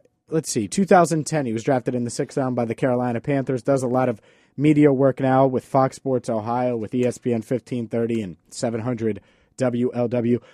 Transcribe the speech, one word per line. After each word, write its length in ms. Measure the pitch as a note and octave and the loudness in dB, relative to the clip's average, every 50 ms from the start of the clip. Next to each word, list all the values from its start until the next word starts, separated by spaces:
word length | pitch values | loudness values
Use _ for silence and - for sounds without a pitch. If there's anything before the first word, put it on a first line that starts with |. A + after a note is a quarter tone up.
| - _ _ _ _ _ | -8 _ _ _ _ _
let's 200 | D3+ D#3+ D#3 - | -4 -4 -4 -2
see, 160 | - B2 G#2 | -4 -4 -4
two 200 | F#2+ - G3 G3 | -2 -2 -2 2
thousand 420 | - G3+ F3+ E3+ - E3 D#3 - - | 4 6 6 6 4 2 -2 -2 -2
ten, 180 | D#3+ D3+ C3+ | -4 -2 -2
he 60 | A#2+ | -2
was 100 | G#2+ A2+ | -4 -2
drafted 320 | - D3 C3+ B2+ - C#3 B2 | 0 0 0 0 0 -2 -2
in 120 | B2 A#2+ | -2 -4
the 40 | A#2 | -4
sixth 280 | - - C#3+ - - C#3+ | -4 -6 -6 -4 -4 -4
round 180 | C3 C3 B2+ | -2 -2 -2
by 80 | B2 A#2+ | -2 -2
the 100 | A2+ A2+ | -2 -2
Carolina 460 | - D3+ C3 B2 B2 B2 B2 A#2 A2+ | -2 0 0 0 0 0 -2 -2 -4
Panthers. 440 | - D3 C#3+ C#3 C3 C#3 C3+ A#2+ - | -2 -2 -2 -2 -2 -2 -4 -4 0
Does 200 | - C#3 C3+ B2+ | 0 0 0 0
a 40 | A#2+ | 0
lot 200 | B2 B2+ C3 B2 | 0 0 0 0
of 140 | A2+ - - _ _ _ _ _ _ | -2 -4 -10 _ _ _ _ _ _
media 380 | - C#3+ D3+ D3+ D3 D3 C#3+ C#3 | 0 2 2 4 6 6 6 6
work 260 | B2+ C#3 C3+ C3 - | 4 4 2 2 2
now 260 | C3+ C3 C3 C3 C3+ | 0 2 4 4 4
with 200 | C3+ B2+ A#2+ - | 4 2 -2 -4
Fox 320 | - - C3+ C3 C3 - - | 0 2 2 2 2 -2 -6
Sports 320 | - C3+ C3 B2 - - | -4 -2 -2 -2 -2 -2
Ohio, 480 | A#2 A2 G#2 A#2 A#2 B2 B2+ B2+ B2 A#2 | -4 -4 -2 -2 -2 -2 -2 -2 -2 -4
with 180 | G#2+ G2 - | -4 -4 -2
E 100 | B2 B2 | 0 0
S 120 | B2 A2+ - | 0 -2 -2
P 160 | - B2+ A#2 | -4 -2 -2
N 80 | A2+ | -2
fifteen 480 | G#2+ - C3 A#2 - - C3 B2 A#2 G#2+ | -2 -4 -4 -6 -4 -6 -6 -6 -6 -4
thirty 320 | - A#2 A#2 A2+ A#2 A2+ | -2 -2 -2 0 -2 -2
and 160 | G#2 F#2 D#2+ - _ _ | -4 -6 -8 -14 _ _
seven 300 | - - - A#2 A2+ A2+ | -10 -6 -6 -4 -4 -4
hundred 400 | A2 B2+ B2+ A2 A#2 A2 G2+ G2 - _ _ _ _ _ _ - | -4 -4 -4 -2 -2 -4 -4 -4 -8 _ _ _ _ _ _ -4
W 340 | C3 B2+ A#2 A#2+ B2 A#2+ - | -2 -2 0 0 -2 -2 0
L 140 | A#2+ A#2+ A#2 | -2 -2 -2
W. 320 | B2 B2 A2+ A#2+ A#2+ A2+ - - | -2 -2 0 0 0 0 -2 -8